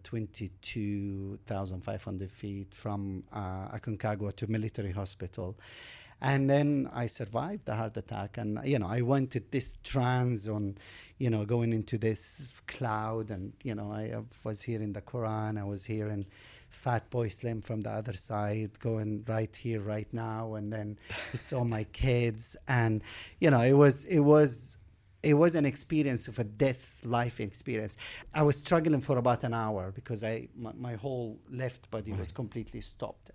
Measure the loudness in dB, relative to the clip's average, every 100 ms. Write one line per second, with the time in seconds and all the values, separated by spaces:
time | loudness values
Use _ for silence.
0 | -8 -6 -6 -8 -10 -10 -8 -4 -2 -2
1 | -2 -4 -6 -10 -6 -4 -4 -6 -6 -6
2 | -6 -8 -8 -8 -8 -8 -10 -10 -6 -4
3 | -4 -6 -8 -8 -6 -6 -8 -8 -6 -2
4 | -2 -2 -4 -4 -2 -2 -2 -4 -4 -4
5 | -6 -6 -8 -6 -8 -8 -16 -20 -18 -20
6 | -20 -2 2 4 4 4 4 2 0 -2
7 | -4 -4 -4 -2 -4 -6 -4 -4 -2 -6
8 | -8 -8 -6 -6 -4 -2 0 0 0 0
9 | 2 2 2 -4 -2 -4 -4 -10 -4 0
10 | 2 4 2 0 -2 -2 -2 -6 -16 -20
11 | -18 -2 0 2 2 2 2 0 0 0
12 | 0 0 -6 -14 -16 -16 -14 -4 -2 -2
13 | -2 -4 -4 -6 -8 -8 -6 -6 -4 -6
14 | -6 -6 -10 -10 -8 -6 -4 -4 -2 -6
15 | -6 -4 -2 -2 -2 -2 -4 -6 -4 -4
16 | -2 -4 -6 -12 -20 -20 -20 -6 -2 -2
17 | -2 -2 -2 -4 -4 -4 -4 -4 -4 -4
18 | -6 -8 -4 -2 0 0 -4 -4 -2 0
19 | -2 -4 -2 -2 -2 -4 -4 -2 -2 -4
20 | -4 -6 -4 -4 -4 -4 -4 -4 -6 -10
21 | -10 -10 -8 -8 -4 0 0 0 -4 0
22 | 4 4 2 -2 -10 -10 0 4 4 2
23 | -4 -14 -12 4 6 8 8 10 10 8
24 | 2 6 10 10 8 4 -10 -14 -20 -20
25 | _ -2 4 8 8 6 2 0 0 2
26 | 2 0 -2 -4 -4 2 2 2 -8 -10
27 | 0 2 0 -2 -6 -6 -4 -4 -4 -8
28 | -14 -14 -6 4 4 4 4 4 6 2
29 | 4 4 4 2 2 0 0 -2 -4 -8
30 | -8 -4 -2 -4 -8 -12 -12 -8 -8 -6
31 | -4 -4 -6 -10 -10 -6 -6 -6 -8 -8
32 | -4 -4 -6 -6 -6 -6 -8 -10 -12 -10
33 | -10 -10 -20